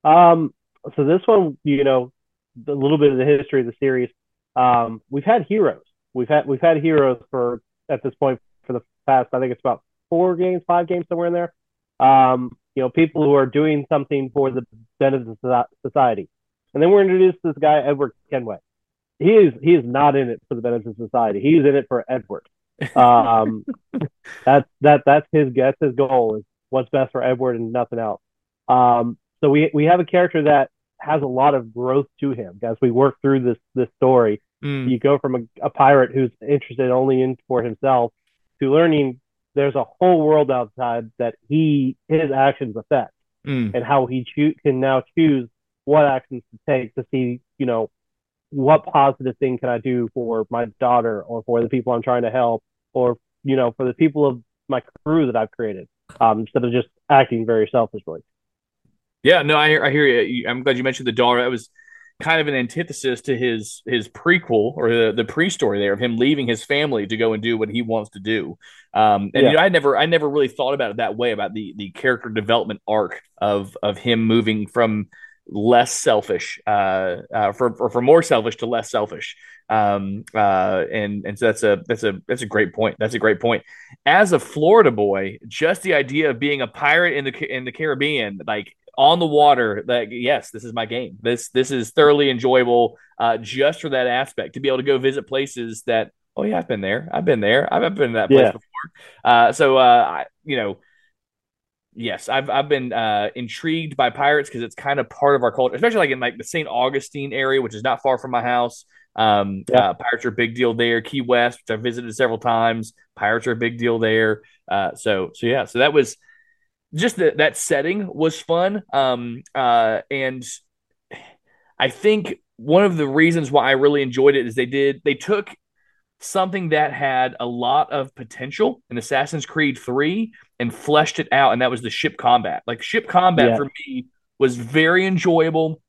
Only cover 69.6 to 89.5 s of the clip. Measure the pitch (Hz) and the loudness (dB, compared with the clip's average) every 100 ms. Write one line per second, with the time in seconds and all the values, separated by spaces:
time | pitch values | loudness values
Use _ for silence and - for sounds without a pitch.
69.6 | 190 170 143 131 156 165 151 147 135 - | 2 2 2 0 0 0 0 -2 -2 -2
70.6 | 131 139 113 104 110 107 120 104 101 107 | -4 -2 -4 -4 -6 -4 -4 -4 -6 -8
71.6 | 101 101 98 - 131 120 120 110 104 117 | -12 -12 -14 -4 -2 -2 -4 -6 0 0
72.6 | 104 101 - 107 95 - _ _ 104 101 | 0 -8 -2 -2 -2 -8 _ _ -2 -2
73.6 | 98 - 104 98 123 113 113 117 110 107 | -6 -6 -6 -4 0 0 2 2 2 -4
74.6 | 101 123 113 107 101 - - _ - 104 | -4 0 0 0 -6 -16 -20 _ -12 -4
75.6 | 110 120 120 - 147 107 104 90 - - | 2 4 2 -2 0 0 0 -6 -6 -10
76.6 | - 104 98 95 95 90 - 110 104 101 | -4 -2 0 -2 -4 -8 -8 -2 -2 0
77.6 | 123 - 120 120 127 165 165 123 110 - | -4 -2 -4 0 4 4 4 0 0 -6
78.6 | 120 117 - 113 107 85 - - - - | -6 -6 -4 -6 -6 -8 -14 -16 -20 -20
79.6 | - 110 104 101 98 101 - 113 101 95 | -4 0 0 -2 -6 -10 -8 0 0 2
80.6 | 95 95 - 110 104 104 98 101 117 107 | 0 -2 -2 -4 -6 -6 -10 -2 0 2
81.6 | 107 101 - 113 110 95 - 123 113 107 | 0 0 -2 -4 -4 -6 -8 -8 -4 -2
82.6 | 95 92 107 - 107 117 107 95 117 113 | -2 -2 -4 -2 -6 -2 0 0 -2 -2
83.6 | _ - - - 143 180 202 160 - 151 | _ -20 -20 -6 0 2 2 0 -2 -2
84.6 | 160 226 170 110 104 98 98 110 117 - | 4 6 4 2 -2 -2 -4 -10 -16 -4
85.6 | 160 185 190 151 131 147 151 120 143 143 | -2 -2 0 -2 0 -2 -2 -2 -4 -4
86.6 | 117 - 147 160 175 143 135 - 156 131 | -6 -2 0 2 0 -2 -6 -10 -10 -8
87.6 | 127 120 156 135 143 143 107 98 95 107 | -10 -8 -6 -2 -2 -2 -6 -8 -8 -8
88.6 | 98 _ _ - 139 175 165 147 147 | -10 _ _ 2 2 4 2 4 4